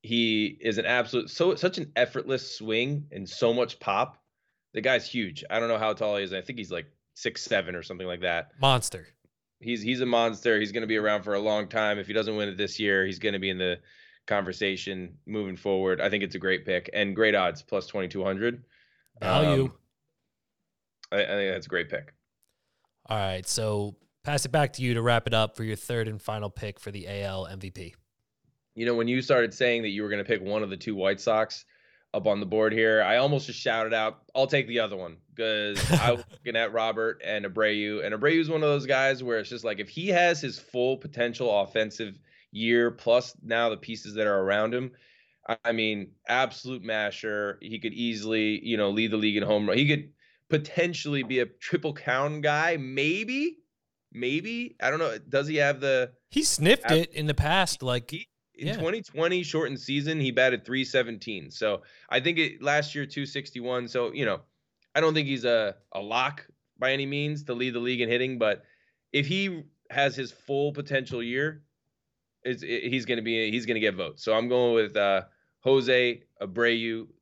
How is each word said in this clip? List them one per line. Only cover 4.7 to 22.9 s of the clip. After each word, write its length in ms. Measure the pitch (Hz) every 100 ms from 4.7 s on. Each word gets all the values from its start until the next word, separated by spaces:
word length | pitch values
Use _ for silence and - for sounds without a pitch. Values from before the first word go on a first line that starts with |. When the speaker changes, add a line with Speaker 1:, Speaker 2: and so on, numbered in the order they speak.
Speaker 1:
The 80 | -
guy's 260 | 120 123 -
huge. 380 | 123 98 73 -
I 100 | 110
don't 100 | 117
know 80 | 110
how 160 | 110
tall 240 | 104 110 101
he 60 | 98
is. 80 |
I 80 | 95
think 180 | 92 120
he's, 120 | 92
like, 160 | 87 78 _ _
six 280 | - 120 -
seven 320 | - 104 87
or 100 | 90
something 240 | 80 92 92
like 140 | 90
that. 300 | 90 85 78 -
Speaker 2:
Monster. 480 | 135 127 - 92 80 _ _ _ _ _
Speaker 1:
He's, 200 | 120 120
he's 200 | 107 127
a 40 | 127
monster. 540 | 117 117 104 120 107
He's 140 | 104
gonna 140 | 110 110
be 100 | 110
around 260 | 107 104
for 120 | 101 101
a 40 |
long 300 | 107 107 98
time. 300 | 110 107 104
If 80 | 95
he 60 |
doesn't 220 | 107 110 107
win 140 | 104
it 80 | 92
this 220 | 101 -
year, 260 | 104 98 95
he's 140 | 90
gonna 200 | 107 98
be 100 | 98
in 80 | 92
the 200 | 90 87 _ - - _ -
conversation 920 | 104 92 92 101 95 - 95 90 80 -
moving 300 | 107 98 90
forward. 460 | 101 95 95 90
I 80 | 101
think 140 | 104
it's 120 | 98 95
a 40 |
great 260 | 92 95 -
pick 240 | 90 92
and 220 | 101 101 98
great 200 | 110 104
odds, 260 | 90 76
plus 260 | - 101 -
twenty-two 360 | 104 90 98
hundred. 400 | 95 95 117 123 - _ _ _ _ -
Speaker 2:
Value. 440 | 92 92 151 135 131
Speaker 1:
Um, 80 | - _ _ _ _ _ _ _ _ _ _ _ _ -
I, 120 | 101
I 40 | 98
think 260 | 101 98
that's 140 | 92 -
a 20 |
great 200 | 90 85
pick. 240 | - - _ _ _ _ _ _ _ _